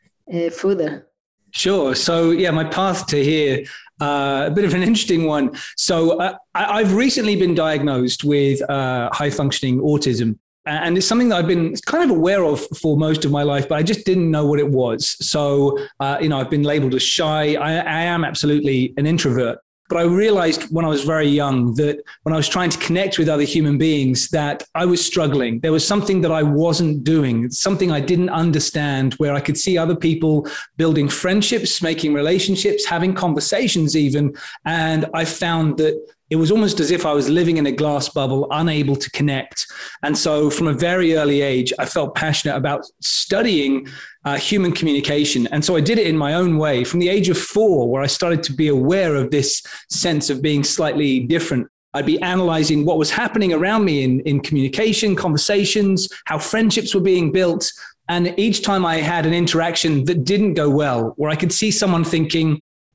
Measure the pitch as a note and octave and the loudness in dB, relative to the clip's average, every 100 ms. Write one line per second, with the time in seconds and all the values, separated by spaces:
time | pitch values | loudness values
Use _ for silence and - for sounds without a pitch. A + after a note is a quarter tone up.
0 | _ _ - E3+ E3+ E3 F#3+ F#3+ D3+ C#3 | _ _ -8 -4 -4 -2 -2 0 -2 -8
1 | - _ _ _ _ - F#3 G3 C#3 B2+ | -16 _ _ _ _ -4 0 2 0 -2
2 | - E3+ E3 E3+ F3+ D#3+ D#3 F#3 F#3+ F3+ | 0 2 2 2 2 0 -2 -2 -2 -2
3 | - D3 C#3 D#3 C#3+ B2+ - - - - | -2 0 2 2 0 -2 -6 -18 -20 -6
4 | C#3+ C#3+ C#3 C3+ D3+ E3+ G3+ F3+ F#3 A3 | -2 -2 -2 -2 -2 0 0 2 2 0
5 | - E3 D#3+ D3 C3 - - - - E3 | 2 0 2 0 -2 -4 -14 -6 -2 2
6 | E3 E3 F#3 - _ F3+ G#3 G#3 G#3 G3 | 2 2 -2 -6 _ -4 -2 0 2 2
7 | C4 C4 G#3+ G3+ F3+ D#3+ D#3+ D3+ D3 C3 | 2 0 0 2 2 2 0 0 0 0
8 | B2 - D3 D3 C#3 C3 - C#3 C3 B2+ | -2 -2 0 2 2 0 -2 -2 -2 -2
9 | A#2+ - D3 C#3 C#3 - C3+ B2+ D3+ D3 | -4 -2 -2 0 -2 -2 -2 0 2 0
10 | C3+ A#2 A2+ A2 _ _ - D3+ E3+ F3+ | 0 0 -2 -4 _ _ -8 -4 0 0
11 | F3+ A3+ B3 F3+ E3 E3+ E3 - - E4 | 0 2 2 2 2 2 0 -4 -4 0
12 | D#4 E3+ E3+ G3 E3 C#3+ - - D#3+ D3 | 2 2 2 2 2 0 -4 -4 0 2
13 | D#3 D3+ C#3+ C#3+ D3 C#3+ C#3 D3+ E3 G#3 | 2 0 0 0 0 0 0 0 0 0
14 | G3 F#3 E3 D3+ D3 D3 C#3+ C3 B2 A2+ | 0 2 2 2 2 2 2 2 0 -2
15 | - - - D3+ C#3+ C#3+ C#3 C#3 C#3 - | -4 -6 -4 0 2 2 2 0 -6 -6
16 | C#3 C#3+ D#3+ C#3 C3 D3 D3 D3+ C#3+ B2+ | -4 -2 -2 -2 -2 0 0 0 0 0
17 | - - D#3 D3+ D3+ D3+ D3 E3 D#3+ D#3 | 0 0 0 0 0 0 -2 -2 -2 -2
18 | F3 E3+ D3+ - D3+ D3 C#3 C3 B2+ - | -2 -2 -2 -2 0 2 2 0 0 0
19 | D3 E3 C#3+ B2 A#2 A#2+ _ _ - E3+ | 0 0 0 0 -2 -4 _ _ -6 0
20 | E3+ F3+ A3 G3+ E3 D#3 - D#3+ D#3+ D3 | 2 2 4 4 2 -2 -2 -2 0 0
21 | C#3 D#3 D3 D3 C#3+ C3 A#2+ A#2 D3 D3 | 0 0 2 2 2 0 0 0 0 -2
22 | - - D#3 D#3+ D3 F3+ F3 - - F3 | -10 -10 -4 -2 0 0 -2 -2 -2 -2
23 | F#3+ F#3+ D#3 D3 C#3+ E3+ D3 C#3+ D#3+ D3+ | 0 0 0 0 0 0 0 2 2 2
24 | C3 B2 - D#3 D3 D3 - D#3+ F3+ F3 | 0 0 -2 -2 -2 -4 -6 -2 0 0
25 | - F3+ D#3 C#3 A#2+ A#2 D#3+ D#3 - G#3 | 0 0 0 0 0 -2 0 0 2 0
26 | G3+ F#3+ E3+ D#3+ D3 D3 E3 D#3+ E3 D3 | 2 0 2 2 2 2 2 2 0 0
27 | B2+ D#3+ C3+ A#2 A#2+ - G3 G3 F#3 D3 | 0 2 2 0 -2 -2 -2 0 0 0
28 | C3+ F3 F3+ D#3+ E3+ D3 - D#3 D3 C3+ | 0 0 0 0 0 0 -2 -2 -2 0
29 | C3+ - D3 C#3+ C#3 C#3 - F3 E3 E3+ | -2 0 -2 0 -2 -2 0 0 0 0
30 | E3 D#3+ D#3+ D3+ D3+ - - - D#3+ D#3 | 0 0 2 0 -2 -10 -12 -2 0 2
31 | C#3+ - F3+ G3+ G3+ F#3+ C3+ - E3 D#3+ | 0 -2 0 0 0 -2 -2 -4 -2 -2
32 | D#3 D3 D3+ F#3 F#3+ F#3 G3+ G#3 - E3+ | -2 0 2 0 0 0 0 0 -2 -2
33 | F#3 F#3 F3+ D3 - G#3 A#3+ E3+ D3+ D#3 | 0 0 -2 -2 -2 -2 0 0 0 2
34 | C#3+ C#3+ D3 - - - D#3 E3 D#3+ D#3+ | 0 2 -2 -4 -16 -12 -6 -2 0 -2
35 | D#3 D#3+ D#3+ - F3 E3 D#3 C#3+ D#3 D#3 | -2 -4 -4 -2 -2 0 0 2 0 0
36 | - _ - D#3+ D#3+ A3 G3+ - D3+ F3+ | -8 _ -4 0 2 2 2 0 0 0
37 | D#3 D3 C3 E3 E3+ D#3+ C#3+ B2+ D3+ C#3+ | 0 0 2 2 2 2 0 0 0 0
38 | C3+ D3+ C3+ C#3 C#3 D3+ E3 D3+ C#3 C#3 | -2 -2 -2 -2 -2 -2 0 0 0 -2
39 | - - D3 C3+ - - - - - - | -4 -2 -2 -2 -6 -10 -10 -12 -16 -8
40 | C#3+ - E3+ D3+ D3 D3 E3 C3 E3+ F#3 | -4 -2 0 2 0 0 -2 0 0 2
41 | E3+ D#3+ D3 C#3+ C#3 B2+ B2 - C3 E3+ | 2 2 2 2 2 0 -2 -4 -4 -2
42 | C#3+ - D#3 D3 D3+ C#3 C#3+ C#3+ - _ | -4 -2 -2 -2 -2 -2 -2 -4 -8 _
43 | - - - F#3+ A#3 E3+ C#3 C3+ C3+ - | -4 -4 -2 0 2 0 0 -2 -4 -18
44 | - - C#3+ C#3+ - G#3 F3 E3 D#3+ C#3+ | -20 -12 -6 -4 0 0 0 0 0 0
45 | C#3+ D3 D3 B2+ A#2 D3+ D3+ E3+ D3 A#3 | 0 0 0 0 -2 0 0 2 2 2
46 | E3+ D#3 C#3+ E3 F3+ D#3 D3+ B2+ B2 F3 | 2 0 0 0 2 2 2 0 0 0
47 | F3 G#3 F3 E3+ - G3+ A3 D#3 A#2+ C3+ | 2 2 2 0 0 2 4 4 2 0
48 | C#3+ - F3 D#3+ D#3+ C3+ D3+ C3+ C3+ F#3+ | -2 -2 0 0 -2 -2 2 2 2 2
49 | F3 C#3+ C#3 D3 C#3 - - - - - | 2 0 0 0 0 -4 -8 -18 -10 -4
50 | F3 D3+ - C3+ D3+ D3 C#3 - D#3 C#3+ | 0 0 -2 -2 0 0 0 0 0 0
51 | D3 C3 A#2+ E3 E3 B2+ - _ _ C#3 | 2 0 2 0 0 -2 -4 _ _ -4
52 | - D#4 F3+ F#3 F3 D#3+ D3+ D3+ D3+ D#3+ | 0 0 0 0 0 2 2 2 2 2
53 | D3+ G#3 A#3+ A3 F#3+ D#3+ F#3 A3 G3 C#3+ | 0 -2 -2 0 0 2 2 2 2 2
54 | C3 B2+ D#3 C#3+ - D3 C3+ C3+ A3 - | 2 0 0 -2 0 0 0 0 0 2
55 | G#3+ F3+ F3+ D3+ - G3+ G3 G#3+ G3 F#3 | 0 0 0 -2 0 0 2 2 2 0
56 | - - - D#3 - A3 A3 A3+ - G3 | -2 -8 -8 -6 -2 0 2 0 0 0
57 | F#3 F3+ D#3+ F3+ F3+ E3+ - - - _ | 2 2 2 2 2 0 -4 -8 -20 _
58 | - F3 F3 F3 A3 F#3 - G3 E3+ D#3+ | -6 0 0 0 0 0 0 0 0 0
59 | D3+ E3+ D#3 E3+ E3+ E3 E3 E3 D#3+ D3 | 0 0 0 2 2 2 0 0 0 0
60 | C3+ F3 C3 G3 G#3 E3 D3 C#3 D3 A#2+ | 0 0 0 2 2 2 2 2 2 0
61 | A2+ - D3+ D#3 F3+ - G#3+ - G3+ E3+ | -2 -2 -2 0 0 0 0 0 2 2
62 | D#3+ E3 D#3 E3 D#3+ D3+ _ _ _ | 0 0 0 0 0 -2 _ _ _